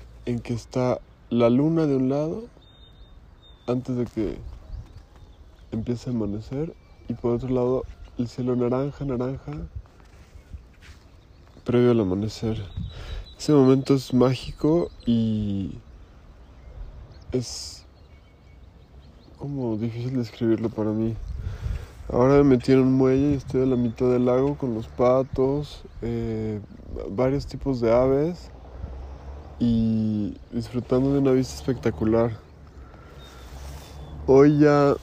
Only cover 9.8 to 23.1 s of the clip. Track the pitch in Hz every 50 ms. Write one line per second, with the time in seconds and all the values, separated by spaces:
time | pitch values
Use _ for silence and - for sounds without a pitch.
9.8 | - - - - - - - - - - - - - - - - - - - -
10.8 | - - - - - - - - - - - - - - - - - - 120 123
11.8 | 123 120 120 113 101 92 92 101 107 107 - - 117 110 113 110 101 - - -
12.8 | - - - - - - - - - - - - - - 151 139 131 131 135 135
13.8 | 131 - 139 131 - - - 123 123 131 127 - - - - - - 151 160 175
14.8 | 175 - - - - 120 117 113 113 110 107 107 104 101 98 98 95 - - -
15.8 | - - - - - - - - - - - - - - - - - - - -
16.8 | - - - - - - - - - - 127 127 120 - - - - - - -
17.8 | - - - - - - - - - - - - - - - - - - - -
18.8 | - - - - - - - - - - - - 139 143 143 135 127 117 110 104
19.8 | 117 117 110 120 120 127 131 127 117 - - - 117 113 113 107 113 107 - -
20.8 | 107 107 107 110 113 113 110 - - - - - - - - - - - - -
21.8 | - - - - - - - 120 123 135 143 143 143 139 127 123 - 135 131 131
22.8 | 127 131 131 131 131 131